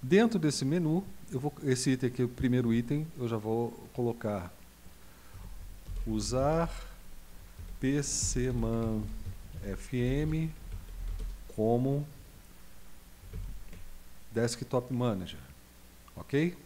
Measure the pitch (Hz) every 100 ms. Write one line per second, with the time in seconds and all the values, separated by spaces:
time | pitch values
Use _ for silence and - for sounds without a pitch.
0 | 127 190 233 220 156 - 135 170 160 165
1 | 196 - - 135 143 - 147 127 135 127
2 | 127 127 123 123 131 123 120 113 120 147
3 | 156 - 120 113 107 113 117 - - -
4 | 120 117 110 101 90 - - - - -
5 | - - - - - - - - - -
6 | 117 110 107 123 139 160 165 - - -
7 | - - - - - - - - 131 143
8 | 139 - - - 127 120 113 117 113 110
9 | 107 - - - - - 98 95 - 123
10 | 123 139 156 156 160 160 - - - -
11 | - - - - - - 110 120 131 143
12 | 147 - - - - - - - - -
13 | - - - - - - - - - -
14 | - - - 110 117 - - 127 123 123
15 | 123 98 90 - - - - - - -
16 | - - - 139 165 175